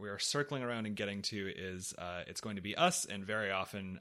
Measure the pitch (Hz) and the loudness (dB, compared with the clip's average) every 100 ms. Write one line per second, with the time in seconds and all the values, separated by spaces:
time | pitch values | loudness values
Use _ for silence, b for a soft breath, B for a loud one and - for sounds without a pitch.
0 | 101 101 - 147 143 139 123 117 110 104 | -6 0 2 2 2 0 0 0 0 0
1 | 101 101 98 107 95 - 95 92 92 - | 0 0 -2 0 -2 -2 -4 -4 -6 -6
2 | 87 87 - 95 110 101 98 - 175 - | -4 -4 -6 -6 -4 -2 -2 6 6 6
3 | - 98 95 107 101 95 98 104 95 92 | 0 -4 -2 0 2 2 0 -4 -4 -6